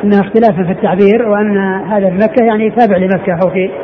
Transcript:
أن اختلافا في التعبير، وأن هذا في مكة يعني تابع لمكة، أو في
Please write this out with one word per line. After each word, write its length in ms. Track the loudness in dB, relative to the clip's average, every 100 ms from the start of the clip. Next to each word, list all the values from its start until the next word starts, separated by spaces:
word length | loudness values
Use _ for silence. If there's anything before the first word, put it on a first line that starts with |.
أن 100 | 2
اختلافا 500 | 2 2 2 2 0
في 80 | -2
التعبير، 580 | -2 -2 2 2 2 0
وأن 280 | 0 0 0 -2 -4 -4
هذا 180 | -2 -2
في 60 | 0
مكة 280 | 0 2
يعني 260 | 0 0 -2
تابع 280 | 2 2 2
لمكة، 420 | 0 -2 -2 -2
أو 60 | -2
في 200 | -2 -4 -6